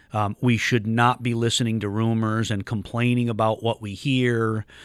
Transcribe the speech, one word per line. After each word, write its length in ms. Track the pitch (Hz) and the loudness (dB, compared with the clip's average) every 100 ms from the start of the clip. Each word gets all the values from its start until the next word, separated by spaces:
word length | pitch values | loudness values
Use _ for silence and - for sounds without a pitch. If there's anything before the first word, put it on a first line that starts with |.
| _ | _
Um, 240 | 110 104 - | -2 -2 0
we 160 | 123 117 | 2 2
should 300 | - 123 107 | 2 0 2
not 340 | 113 120 127 | 2 2 2
be 140 | 120 117 | -2 0
listening 440 | 117 - 120 110 | 0 0 0 0
to 80 | 104 | -2
rumors 600 | 104 113 113 110 110 110 | 0 0 2 0 0 -2
and 160 | 104 98 | -4 -4
complaining 640 | 107 95 117 123 123 120 | -6 -4 -2 0 2 0
about 320 | 110 110 110 | 0 0 0
what 180 | 117 113 | -2 -4
we 140 | 107 | -6
hear. 720 | 98 143 131 123 117 113 110 - - | -6 0 2 2 2 0 -2 -6 -14